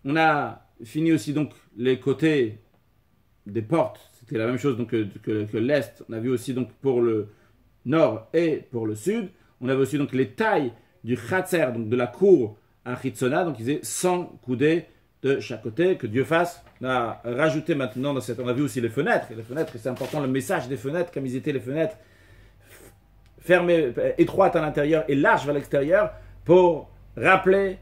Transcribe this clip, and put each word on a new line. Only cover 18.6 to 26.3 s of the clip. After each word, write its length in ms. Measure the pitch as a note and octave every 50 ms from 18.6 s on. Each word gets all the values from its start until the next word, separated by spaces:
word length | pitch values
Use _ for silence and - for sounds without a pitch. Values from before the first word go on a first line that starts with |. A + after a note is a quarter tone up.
aussi 180 | D3 C3 A2 C3
les 80 | A#2 A2+
fenêtres, 380 | A2 C#3 D3+ A3+ A3+ - - -
et 40 | A2+
les 80 | A2
fenêtres, 300 | A2 A#2 B2+ D#3 D#3+ - -
c'est 120 | A2+ - C3
important 320 | B2 - C3+ B2 - D#3
le 80 | C#3+ C3
message 400 | C3 C3+ - - F#3+ E3 B2 B2
des 80 | C#3
fenêtres, 360 | A#2 A2+ C3+ D#3 F3+ F3 E3+
comme 140 | - C#3+ C3+
ils 100 | C3 B2
étaient 160 | C3 - D#3
les 80 | C#3 B2+
fenêtres 360 | G#2+ B2 C#3 D#3+ D#3+ - - - - _ - _ - - - - - - _ _ - - - - - - - _ _ _ _ - _ - _ -
fermées, 520 | - - F3+ F3 F3 F3 F3 E3 D3+ B2 A#2 -
euh, 140 | - C3+ - -
étroites 380 | E3+ E3+ - F#3+ F#3+ F3 -
à 40 | E3
l'intérieur 440 | D#3 D3+ B2+ D3+ D3 D3+ D#3+ D#3 - -
et 60 | C#3
larges 300 | C#3 D#3 - G#3 D3 C3
vers 100 | C#3+ D3
l'extérieur, 580 | C#3+ - - - C#3+ C#3 D#3 F3+ G#3 G#3+ G#3 - - - -